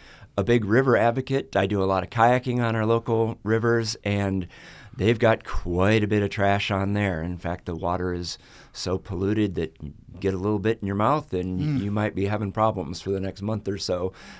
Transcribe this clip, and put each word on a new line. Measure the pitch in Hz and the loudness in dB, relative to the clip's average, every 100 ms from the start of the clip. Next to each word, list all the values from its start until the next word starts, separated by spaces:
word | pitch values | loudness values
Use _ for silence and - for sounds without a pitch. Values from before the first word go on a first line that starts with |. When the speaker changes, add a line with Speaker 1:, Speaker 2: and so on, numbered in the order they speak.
| - - - - | -20 -20 -10 -4
Speaker 1:
a | |
big | 98 120 101 | 2 2 4
river | 113 135 110 | 2 4 4
advocate. | 117 120 123 135 - 95 | 4 2 -2 -4 -2 0
I | 98 | 0
do | 101 | 2
a | 95 | 2
lot | 95 | 0
of | 92 | 0
kayaking | 117 117 127 127 123 | 4 4 4 0 -2
on | 117 113 | 0 0
our | 110 | 2
local | 117 117 113 113 107 | 0 2 0 0 -2
rivers, | 101 113 117 117 110 - | 0 0 2 2 0 -4
and | 104 101 101 95 87 - - - - - | -2 0 0 -2 -4 -12 -20 -20 -14 0
they've | 98 113 | 2 4
got | 117 113 | 4 2
quite | - - 90 87 95 110 | 0 -4 0 2 4 4
a | 104 | 2
bit | 104 | 0
of | 101 | 0
trash | 104 98 101 - | 0 2 2 0
on | 98 98 | 0 0
there. | 104 101 82 | 0 0 -2
In | 82 87 | -4 -6
fact, | 85 87 - | -6 -6 -6
the | 82 | -6
water | 87 90 90 87 | -2 -2 -2 -4
is | 87 - - - - | -6 -10 -16 -20 -20
so | - 90 92 | -8 -4 -4
polluted | - 92 95 107 104 | -4 -2 0 2 0
that | 90 78 - | 0 -6 -6
you | 73 - - - | -14 -14 -18 -4
get | 95 | -2
a | 95 | 0
little | 101 107 | 0 0
bit | 104 - | 0 -2
in | 98 | -2
your | 101 | 0
mouth | 110 147 - 90 | 2 0 -2 -4
and | 92 92 | -2 -2
y- | 151 | -2
Speaker 2:
Mm. | - | -2
Speaker 1:
you | 101 | -2
might | 104 107 - | -2 -2 0
be | 98 | -2
having | 107 101 | -2 -4
problems | 101 110 101 73 90 | 0 0 0 -6 -6
for | - | -4
the | 95 | -4
next | 95 92 | -4 -6
month | 101 110 104 | -4 -4 -4
or | 98 | -6
so, | - 90 92 - - | -4 -2 -4 -8 -20